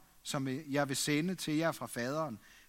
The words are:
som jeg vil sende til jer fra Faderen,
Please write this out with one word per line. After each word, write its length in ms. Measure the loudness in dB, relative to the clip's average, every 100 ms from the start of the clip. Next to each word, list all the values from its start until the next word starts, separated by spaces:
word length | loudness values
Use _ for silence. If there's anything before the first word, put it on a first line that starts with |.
| -12 -16
som 240 | -4 -2 0
jeg 420 | -2 0 2 2
vil 80 | 2
sende 380 | 2 2 2 -2
til 200 | 0 2
jer 160 | 2
fra 140 | 0 -4
Faderen, 540 | -4 -2 0 -2 -6 -14 -20